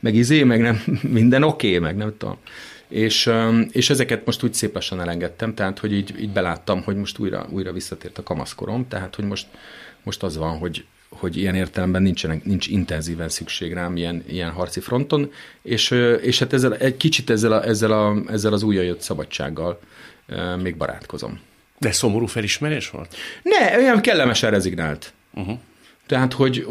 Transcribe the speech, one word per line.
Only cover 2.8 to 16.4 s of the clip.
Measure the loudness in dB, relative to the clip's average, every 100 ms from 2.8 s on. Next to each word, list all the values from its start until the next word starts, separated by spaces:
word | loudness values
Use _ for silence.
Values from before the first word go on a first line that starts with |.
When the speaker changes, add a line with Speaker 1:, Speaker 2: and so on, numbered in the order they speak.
| _
Speaker 1:
És, | 0 0 2 2
öm, | 2 4 4 4
és | 2 2
ezeket | 2 2 0 -2
most | -2
úgy | -2
szép | -2 -4
lassan | -4 -6 -6
elengedtem, | -4 -4 -6 -4 -6
tehát, | -2 -4 -2
hogy | -2
így, | -2 -4 -6
így | -4
beláttam, | -2 -2 -2 -2 -2
hogy | 0 -4
most | -6 -4
újra, | -4 -4 -6
újra | -6 -6
visszatért | -8 -10 -12 -12 -12
a |
kamaszkorom, | -6 -6 -6 -8 -6 -6 -6
tehát, | -8 -8
hogy | -6
most, | -6 -6 -10 -20 -20 -20 -20 -14
most | -10 -6
az | -6 -4
van, | -4 -4
hogy, | -6 -8 -14 _ _
hogy | -8 -6 -2
ilyen | 0
értelemben | 0 -2 -2 0 2
nincsenek, | 2 2 -2 -4
nincs | -2 -2 0
intenzíven | -2 -2 -4 -6 -6 -6
szükség | -8 -8 -8 -8
rám | -6 -4 -4
ilyen, | -4 -6 -8
ilyen | -6 -6
harci | -6 -6 -6
fronton, | -4 -2 0 0 -2 -8 -20 -20
és, | -4 -2 2
ö, | 4 4
és | 4 2
hát | 0